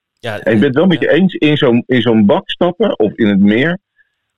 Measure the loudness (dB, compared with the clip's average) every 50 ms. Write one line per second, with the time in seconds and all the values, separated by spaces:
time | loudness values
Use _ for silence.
0 | _ _ _ _ -12 -10 -10 -6 -2 0 0 2 2 2 2 0 2 2 0 0
1 | 0 0 0 2 0 0 -2 -2 -2 0 0 0 0 0 0 0 -2 -2 -2 0
2 | 0 2 2 2 2 2 2 0 -4 -6 -6 -4 -2 -2 -2 -2 -4 -2 -2 -2
3 | -2 -2 -2 -2 0 0 2 2 2 2 2 0 0 -2 -4 -6 _ _ _ _
4 | _ _ _ _ _ _ _